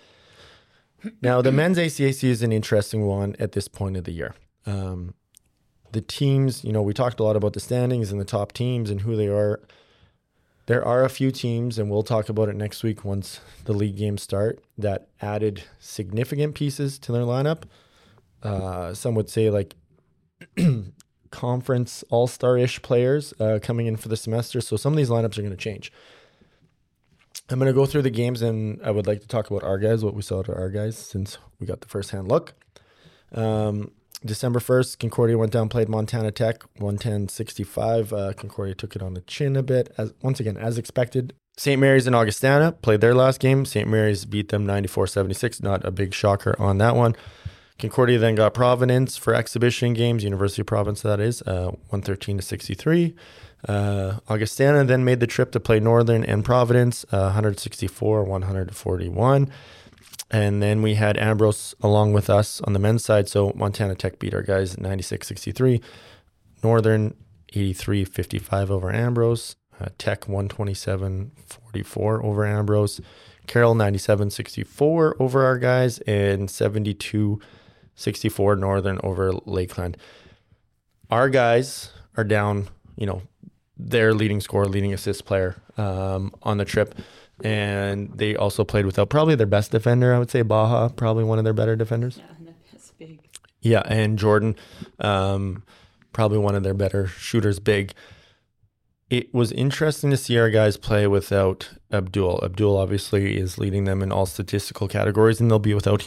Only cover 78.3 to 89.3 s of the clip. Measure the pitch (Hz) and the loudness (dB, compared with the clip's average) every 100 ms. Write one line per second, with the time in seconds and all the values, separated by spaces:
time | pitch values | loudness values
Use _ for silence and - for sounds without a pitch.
78.3 | - 98 101 98 98 95 95 95 92 95 | 0 2 2 2 0 0 -2 -4 -2 -2
79.3 | 92 - 95 90 - 90 82 - - - | -2 -4 -4 -4 -6 -8 -8 -16 -20 -20
80.3 | _ _ _ _ _ _ _ _ 113 135 | _ _ _ _ _ _ _ _ 2 4
81.3 | 135 120 117 131 - - - - - 104 | 4 4 4 2 -8 -16 -20 -10 -4 0
82.3 | 107 104 101 98 - - - 104 92 95 | 2 2 -2 -4 -12 -20 -8 -6 -6 -10
83.3 | _ - _ _ - 113 117 110 107 107 | _ -20 _ _ -14 -2 2 4 4 2
84.3 | 104 - 104 98 98 98 98 - 98 - | 0 -2 0 0 0 -2 -4 -4 -6 -2
85.3 | 98 92 92 - - 104 95 95 95 98 | 0 0 -4 -12 -6 -4 -4 -4 -4 -6
86.3 | - 113 104 95 107 104 - - - - | -8 -4 -2 0 0 -2 -4 -20 -20 -20
87.3 | _ 110 107 104 101 98 101 101 - 107 | _ -4 -2 -2 -2 -2 -4 -6 -4 -2
88.3 | 104 101 - 104 104 98 92 101 147 160 | 0 -2 0 0 0 0 2 2 4 4